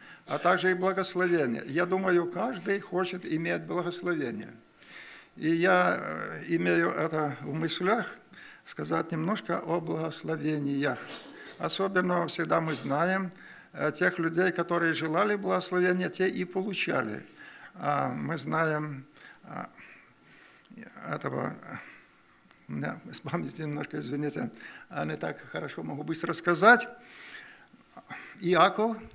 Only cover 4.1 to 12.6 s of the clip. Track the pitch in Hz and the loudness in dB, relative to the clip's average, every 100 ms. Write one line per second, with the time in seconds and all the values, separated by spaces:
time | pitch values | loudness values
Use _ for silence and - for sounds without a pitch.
4.1 | 165 131 104 110 - - - - - - | 0 -2 -4 -8 -14 -20 -20 -20 -18 -18
5.1 | - - - 156 165 180 180 180 - - | -18 -20 -4 0 4 6 6 6 2 -2
6.1 | 156 - 160 - 170 175 170 170 - 160 | -6 -6 -6 0 2 4 4 4 2 0
7.1 | 156 147 135 143 151 160 - 180 233 - | 0 -2 -4 -6 -4 -2 0 2 2 0
8.1 | - - - - - - - 151 165 160 | -8 -20 -20 -20 -20 -14 -8 -2 -2 -2
9.1 | 160 160 220 - 170 165 170 165 160 160 | -2 -2 -2 -2 -2 0 -2 -2 -2 -4
10.1 | 151 160 160 147 151 139 139 143 123 - | -6 -4 -2 -2 0 0 0 0 -2 -8
11.1 | - - - - - 165 - 196 190 185 | -14 -14 -16 -16 -6 -4 0 0 2 2
12.1 | 180 165 - 160 165 | 2 0 -2 2 2